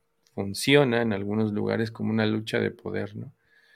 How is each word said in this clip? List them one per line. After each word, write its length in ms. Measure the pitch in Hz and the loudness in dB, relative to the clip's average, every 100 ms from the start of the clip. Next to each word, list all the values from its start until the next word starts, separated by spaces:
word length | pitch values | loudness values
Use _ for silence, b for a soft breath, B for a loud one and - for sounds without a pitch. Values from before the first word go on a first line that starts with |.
| _ _ _ | _ _ _
funciona 680 | - 98 98 - 143 139 117 | -8 -6 -4 4 6 6 2
en 100 | 117 | 0
algunos 380 | 98 101 107 110 | -2 -2 0 0
lugares 380 | 104 104 104 113 | 0 -2 -2 -2
como 180 | 113 107 | -4 -2
una 140 | 110 107 | 0 0
lucha 340 | 107 110 120 | 0 -2 -2
de 100 | 107 | -2
poder, 440 | - - 98 101 107 | -4 -8 -6 -8 -10
¿no? 160 | 117 - b b b | -14 -18 b b b